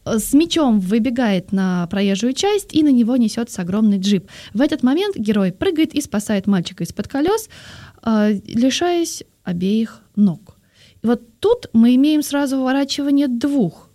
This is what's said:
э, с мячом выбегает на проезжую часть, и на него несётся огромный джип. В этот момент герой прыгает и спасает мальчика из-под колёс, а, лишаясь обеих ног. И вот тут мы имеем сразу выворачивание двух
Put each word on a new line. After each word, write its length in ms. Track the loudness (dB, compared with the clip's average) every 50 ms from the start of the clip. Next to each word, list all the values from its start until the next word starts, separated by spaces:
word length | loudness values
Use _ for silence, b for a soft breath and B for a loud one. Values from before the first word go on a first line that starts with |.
| _
э, 120 | -4 -4
с 160 | -4 0 2 2
мячом 460 | 2 2 2 0 0 2 2 2 2
выбегает 720 | 0 0 0 0 0 0 0 0 0 0 0 -2 -2 -2
на 340 | -2 -2 0 0 0 -2 -2 -2
проезжую 420 | -2 -2 0 0 0 0 -2 -2 -2
часть, 400 | -2 0 0 0 0 -2 -2 0
и 80 | 2
на 100 | 2 4
него 260 | 4 4 4 2 2
несётся 440 | 2 2 0 0 -4 -6 -6 -6 -8
огромный 380 | -6 -4 0 2 2 2 2 2
джип. 280 | 2 0 0 0 -2 B B B B B -2
В 60 | 0
этот 200 | 0 0 0 0
момент 340 | 0 2 2 2 0 -2 -4
герой 360 | -2 -2 -2 0 0 0 -2
прыгает 420 | -2 -2 -2 -2 0 0 0 -2 -2
и 80 | -6
спасает 460 | -6 -4 -6 -6 -4 -2 -4 -2 0
мальчика 360 | 0 0 0 -2 -4 -8 -10 -10
из-под 240 | -10 -8 -10 -10
колёс, 420 | -6 -4 -2 0 0 -2 -2 -4 B B B B B B B B B B _
а, 300 | -4 -2 0 2 2 0 0 -2 -6
лишаясь 720 | -6 -2 0 0 0 0 0 -2 0 0 0 -2 -4 -6 -10 -16 _ _ _ _
обеих 580 | -8 -6 -4 -2 -2 0 0 -2 -4 -8 -14 _ _ _
ног. 420 | 2 2 2 0 -2 -10 -20 -20 b b b b b b b b b -2
И 40 |
вот 140 | -2 -2 -2 -4 -10 _ _
тут 280 | 0 0 0 0 -2 0 2
мы 200 | 4 4 6 4
имеем 300 | 4 4 4 2 0 0
сразу 340 | -2 -2 -2 -2 -2 -2
выворачивание 720 | -2 -2 0 0 0 -2 -2 -4 -4 -2 0 0 2 2
двух 580 | 0 0 -2 -2 0 0 0 0 0 -2 -8 -18 _